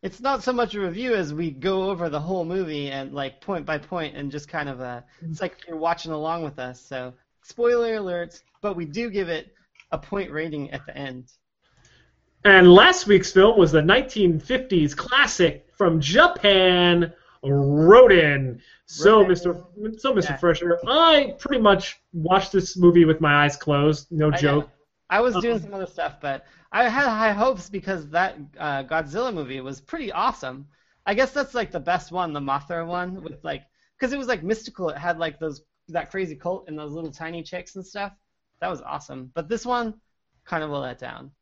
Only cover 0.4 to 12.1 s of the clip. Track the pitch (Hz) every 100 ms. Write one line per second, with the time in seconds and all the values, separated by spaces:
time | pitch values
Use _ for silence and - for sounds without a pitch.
0.4 | 254 247 233 202 190 175 254 220 160 151
1.4 | 165 135 180 190 190 185 170 147 156 190
2.4 | 165 185 175 147 143 135 135 139 135 _
3.4 | - 185 147 151 - 180 156 - 143 147
4.4 | 147 160 143 127 127 120 _ _ 165 156
5.4 | 190 - - 165 165 170 160 156 156 170
6.4 | 156 135 127 127 _ 131 127 123 _ _
7.4 | _ - 240 240 233 220 190 175 170 -
8.4 | _ _ 208 175 160 160 233 202 175 160
9.4 | - _ _ _ _ 160 - 202 185 147
10.4 | 165 151 139 139 143 139 139 127 123 _
11.4 | _ _ _ _ _ _ _